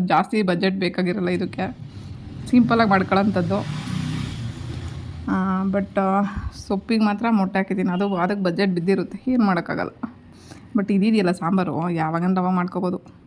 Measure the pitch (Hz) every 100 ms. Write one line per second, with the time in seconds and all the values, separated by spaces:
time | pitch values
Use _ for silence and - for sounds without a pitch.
0 | 180 160 - 220 190 170 190 190 180 180
1 | 180 180 180 180 175 - 196 - - -
2 | - - - - - 247 233 226 220 190
3 | 190 196 202 190 175 202 - - - -
4 | 151 151 123 - - - - - - -
5 | - - - 190 190 185 190 196 196 202
6 | 190 196 196 - - - - 202 - 220
7 | 214 202 233 214 185 190 196 190 185 180
8 | 202 185 185 202 180 165 202 175 175 190
9 | 170 196 254 254 208 170 165 165 - -
10 | - - - - - - - 214 196 196
11 | 214 220 180 180 165 190 180 147 175 170
12 | 160 165 180 185 180 185 180 180 180 185
13 | - -